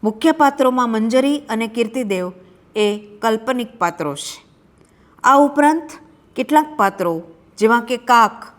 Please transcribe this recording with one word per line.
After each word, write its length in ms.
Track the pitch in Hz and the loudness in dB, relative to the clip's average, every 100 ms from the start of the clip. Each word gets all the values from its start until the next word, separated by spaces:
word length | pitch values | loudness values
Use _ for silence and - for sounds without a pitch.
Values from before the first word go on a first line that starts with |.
મુખ્ય 280 | 214 214 320 | -4 0 0
પાત્રોમાં 580 | 320 285 277 262 254 240 | 2 2 2 0 0 -2
મંજરી 480 | 226 220 254 269 285 | -2 0 0 0 -2
અને 280 | - 226 226 | -4 -6 -6
કીર્તિદેવ 640 | 226 226 262 226 190 180 180 - _ _ 214 | -4 -4 -4 -4 -4 -6 -10 -20 _ _ -2
એ 220 | 208 208 - - | -2 -2 -10 -6
કાલ્પનિક 560 | 226 220 220 254 233 - | -4 -2 -4 -6 -6 -4
પાત્રો 380 | 175 170 151 143 | -6 -4 -8 -8
છે. 300 | - - _ _ _ _ _ _ _ _ | -12 -16 _ _ _ _ _ _ _ _
આ 120 | - 277 | 2 4
ઉપરાંત 540 | 285 285 294 320 320 - _ _ _ - | 4 4 2 2 -4 -20 _ _ _ -8
કેટલાક 300 | 233 302 302 - | 0 0 0 -2
પાત્રો 440 | 196 190 175 160 170 - _ - | -2 -2 -4 -4 -10 -20 _ -2
જેવા 220 | 220 233 | 2 2
કે 180 | 233 247 | 0 -8
કાક 480 | - 240 214 - - | 2 4 4 0 -20